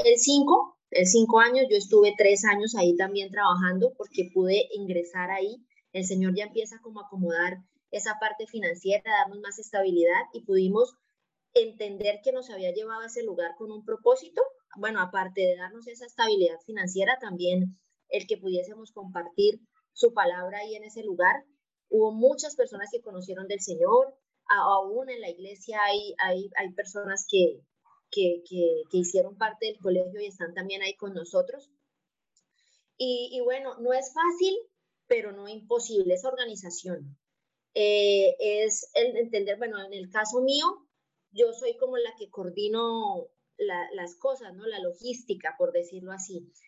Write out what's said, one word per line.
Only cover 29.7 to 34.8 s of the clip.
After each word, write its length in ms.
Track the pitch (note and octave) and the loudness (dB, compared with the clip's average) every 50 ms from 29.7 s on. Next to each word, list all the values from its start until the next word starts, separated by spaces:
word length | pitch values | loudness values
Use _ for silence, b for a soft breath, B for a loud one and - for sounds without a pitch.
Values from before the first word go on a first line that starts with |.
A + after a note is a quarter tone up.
| G#3+ - | -8 -6
colegio 400 | F#3 F#3+ F3+ F#3 F3+ F3+ F#3+ G#3 | -4 -2 0 0 -2 -4 -6 -10
y 40 | G#3 | -12
están 280 | G3 F#3+ - F3 E3+ F3 | -12 -10 -10 -10 -10 -8
también 260 | F#3+ F#3 G3 G3 G3 | -10 -10 -8 -8 -6
ahí 160 | G3 G3 G3+ | -6 -8 -8
con 160 | - G#3 G3 | -8 -12 -12
nosotros. 580 | F#3+ F#3 F3 F3 F#3+ F#3 F3+ - - C#4+ - _ _ _ _ _ _ _ _ _ _ _ _ _ _ _ _ _ _ _ _ _ _ _ _ _ _ | -10 -12 -10 -2 0 0 0 -2 -6 -14 -18 _ _ _ _ _ _ _ _ _ _ _ _ _ _ _ _ _ _ _ _ _ _ _ _ _ _
Y, 320 | - B3+ B3+ B3 A#3+ B3 B3 | -6 -4 -4 -4 -4 -6 -6
y 80 | B3+ B3+ | -6 -4
bueno, 360 | A#3+ B3 B3+ C4+ C4+ B3+ - A#3 | -2 -2 -2 -4 -6 -10 -10 -6
no 120 | A#3 B3 | -2 -2
es 220 | B3+ C4+ C4+ - - | -2 -2 -2 -4 -2
fácil, 420 | D#4+ E4 F4 F4 F4 F#4 F#4+ F#4+ A#4 A4+ - _ _ | -2 0 0 0 0 0 0 0 -2 -6 -10 _ _